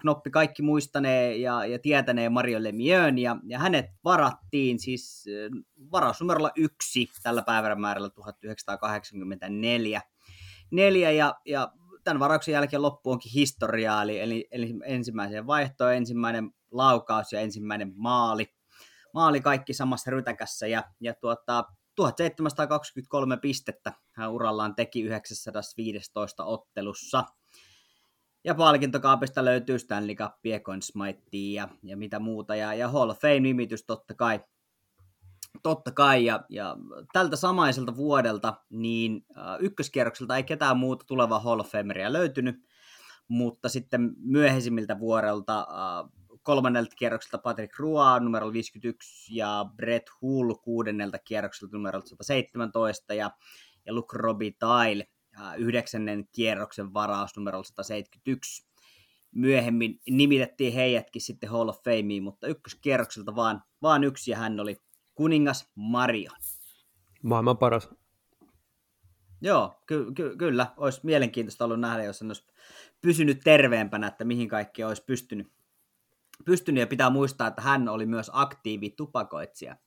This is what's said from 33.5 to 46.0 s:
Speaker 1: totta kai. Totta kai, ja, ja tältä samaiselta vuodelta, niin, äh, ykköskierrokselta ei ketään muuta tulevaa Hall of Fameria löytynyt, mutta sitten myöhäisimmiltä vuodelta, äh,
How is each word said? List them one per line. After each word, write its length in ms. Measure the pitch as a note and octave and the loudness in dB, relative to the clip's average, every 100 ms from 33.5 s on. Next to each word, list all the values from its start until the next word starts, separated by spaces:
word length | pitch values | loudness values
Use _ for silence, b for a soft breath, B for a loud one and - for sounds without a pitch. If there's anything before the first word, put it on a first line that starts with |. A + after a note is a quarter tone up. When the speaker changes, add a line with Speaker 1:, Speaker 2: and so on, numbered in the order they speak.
| B2 A#2 A2 - | 2 -2 -6 -8
Speaker 1:
totta 260 | A2 - | -8 -8
kai. 260 | A2 A#2 G#2+ - _ _ _ _ _ _ _ - - - - | -2 0 0 -6 _ _ _ _ _ _ _ -20 -20 -20 -6
Totta 280 | D#3+ D#3 - | -4 -4 -2
kai, 340 | - C#3+ C3 A#2 | 4 6 6 4
ja, 200 | A2 - | 2 -4
ja 280 | G2+ F#2+ - - - - | -10 -10 -10 -14 -18 -2
tältä 220 | F3+ F3+ D3 | 0 2 2
samaiselta 600 | F#3 F#3 D3+ C3 B2 A#2+ | 0 4 4 2 -4 -2
vuodelta, 580 | D3 C#3 A#2 G#2+ A2+ - _ | 2 4 2 0 -2 -4 _
niin, 560 | A2+ A2+ A#2 A2+ G#2+ - - | -6 -2 0 0 -2 -8 -16
äh, 200 | F#2 F#2 | -10 -4
ykköskierrokselta 800 | G3 G3 C#3+ C#3 A#2 - A#2+ B2+ | -4 -4 -4 0 0 -2 -4 -4
ei 60 | |
ketään 340 | C3 D#3 C#3+ B2+ | -2 0 2 2
muuta 280 | B2+ B2+ - | 0 -2 -4
tulevaa 340 | C3 A2+ A2 | 0 2 2
Hall 200 | A#2 A2+ | 0 -2
of 120 | G#2 | -2
Fameria 420 | G#2+ G2+ G2 G2 | -4 -4 -4 -2
löytynyt, 420 | D#3 F3 C3+ B2+ A#2+ b b b b b b - | 0 0 0 -2 -4 b b b b b b -4
mutta 420 | A#2+ A#2+ A#2 B2 | -2 -2 -2 -6
sitten 440 | C3 B2+ - A#2+ - | -6 -4 -2 -2 -4
myöhäisimmiltä 840 | A#2+ C#3 C#3+ C3 A#2+ A2+ G#2+ G2+ | 0 4 4 4 0 -2 -2 -4
vuodelta, 600 | A2+ A2+ G#2+ G#2 G2 G#2+ | 0 2 2 -2 -2 -4
äh, 500 | - F#2 F#2 F2 | -4 -6 -6 -6